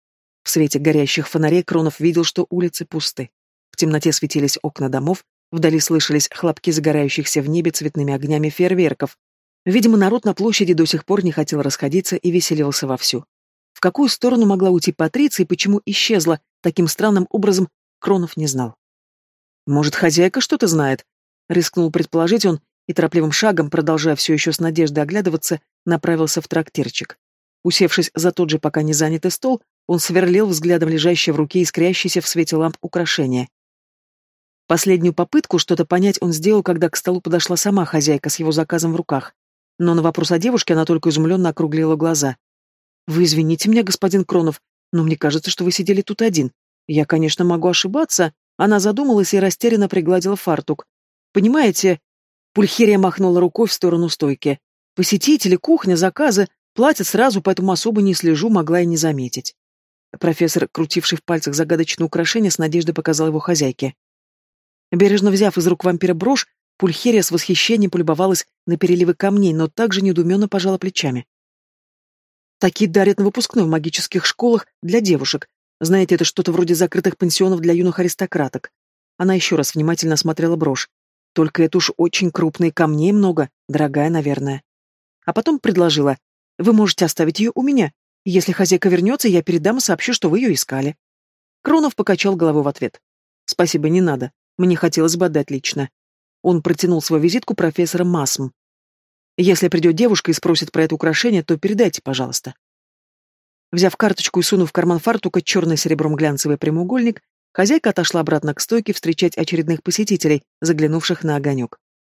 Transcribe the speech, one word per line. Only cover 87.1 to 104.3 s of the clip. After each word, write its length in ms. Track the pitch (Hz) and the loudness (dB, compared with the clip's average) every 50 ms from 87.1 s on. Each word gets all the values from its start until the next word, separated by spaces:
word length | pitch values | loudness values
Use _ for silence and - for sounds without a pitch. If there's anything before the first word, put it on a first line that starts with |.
| - - 165 156 156 - | 0 0 -2 0 0 0
её 120 | 214 233 - | -2 -2 -2
у 80 | - | -2
меня. 300 | 247 285 285 254 185 147 - _ _ _ _ _ - | -2 0 2 2 0 0 -2 _ _ _ _ _ -4
Если 260 | 196 175 190 - - | 0 0 2 2 2
хозяйка 380 | 175 - 190 170 185 175 - 190 | 0 0 2 2 2 2 2 2
вернётся, 380 | 180 175 175 208 269 285 - | 2 2 2 0 0 0 0
я 160 | 226 175 170 160 | 2 2 2 2
передам 340 | - 170 170 151 196 233 | 0 -2 0 0 0 0
и 40 | 262 | 0
сообщу, 320 | - - 175 - - 180 165 | 0 -2 -2 -2 -2 -4 -4
что 160 | - - 165 | -2 0 0
вы 100 | 156 226 | 0 0
её 140 | 262 233 156 | 0 0 0
искали". 420 | 127 - - 135 135 135 147 151 _ _ _ _ _ _ _ _ _ _ _ _ _ - | -2 -4 -6 -4 -4 -4 -4 -6 _ _ _ _ _ _ _ _ _ _ _ _ _ -2
Кронов 320 | - 302 320 302 277 - | 0 2 2 2 2 0
покачал 400 | - 202 - 190 - - 196 196 | -2 0 0 0 0 0 0 0
головой 280 | 170 165 160 147 151 139 | 2 2 2 2 2 0
в 40 | |
ответ. 340 | 143 139 - 131 - - - _ _ _ _ _ _ _ _ _ | -2 -2 -4 -6 -8 -8 -10 _ _ _ _ _ _ _ _ _
"Спасибо, 440 | - - - - - - 160 147 156 | -6 -2 0 0 0 0 0 0 2
не 120 | 170 185 | 2 2
надо. 300 | 185 165 143 127 127 127 _ _ _ _ _ | 2 2 0 -2 -6 -8 _ _ _ _ _
Мне 180 | - 180 185 175 | 0 0 2 2
хотелось 400 | 160 - 165 156 160 160 165 165 | 2 0 0 2 2 0 0 0
бы 100 | 170 185 | 0 -2
отдать 260 | 175 151 151 139 - | 0 0 -2 -4 -4
лично". 380 | 143 131 - - - 147 139 - _ _ _ _ _ _ _ _ _ _ | -6 -8 -8 -6 -6 -6 -8 -8 _ _ _ _ _ _ _ _ _ _
Он 200 | - 175 180 165 | -2 0 0 0
протянул 400 | 151 165 165 - - 175 175 160 | 2 0 -2 0 0 0 0 0
свою 200 | - - 160 156 | 0 0 0 2
визитку 320 | 151 170 180 254 - - 208 | 2 2 0 -2 -4 -4 -4
профессора 500 | - 175 160 - - 175 160 - 175 180 | -2 -2 -2 0 0 -2 -2 0 -2 0
Масм. 480 | 180 175 160 139 - - - 135 127 - _ _ _ _ _ _ _ _ _ _ _ _ _ _ _ _ | 0 0 0 -2 -2 -4 -4 -6 -8 -10 _ _ _ _ _ _ _ _ _ _ _ _ _ _ _ _
"Если 300 | - 180 185 180 - 190 | 0 4 4 4 4 2
придёт 280 | 175 - 165 160 175 165 | 0 2 2 2 2 2
девушка 360 | 160 240 240 208 - - - | 4 2 2 2 2 0 0
и 20 | 160 | -2
спросит 380 | - - - 165 - 160 - | 0 0 0 0 0 -2 -4
про 120 | - - 160 | -2 -2 0
это 120 | 160 160 | 0 -2
украшение, 480 | 151 - 165 156 - - 240 214 175 151 | -2 -2 0 0 0 0 0 0 0 0
то 140 | - 170 | 0 -2
передайте, 440 | 151 - 196 214 202 240 175 - - | -2 -2 -2 0 2 2 0 0 -4
пожалуйста". 540 | - 135 135 127 131 123 - - - 131 - _ _ _ _ _ _ _ _ _ _ _ _ _ _ _ _ _ _ _ _ _ _ _ | -6 -6 -4 -4 -4 -6 -8 -10 -10 -12 -18 _ _ _ _ _ _ _ _ _ _ _ _ _ _ _ _ _ _ _ _ _ _ _
Взяв 260 | - 175 185 185 - | -2 2 2 2 2
карточку 420 | - - 202 196 - - - | 2 0 0 0 0 -4 -4